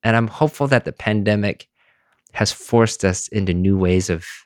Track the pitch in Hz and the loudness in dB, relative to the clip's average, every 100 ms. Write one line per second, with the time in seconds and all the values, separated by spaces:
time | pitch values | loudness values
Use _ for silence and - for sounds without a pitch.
0 | 120 117 113 - 151 - 139 131 - - | 2 2 0 0 -2 0 0 0 0 -6
1 | 110 107 101 107 101 - - _ _ _ | -2 0 0 0 0 -6 -14 _ _ _
2 | _ _ _ - 107 - - 117 113 - | _ _ _ -4 -4 -4 0 2 2 2
3 | 98 92 - 107 95 87 95 98 92 92 | -2 -2 -4 -4 -2 0 2 2 2 2
4 | 90 82 - - | 0 -6 -6 -20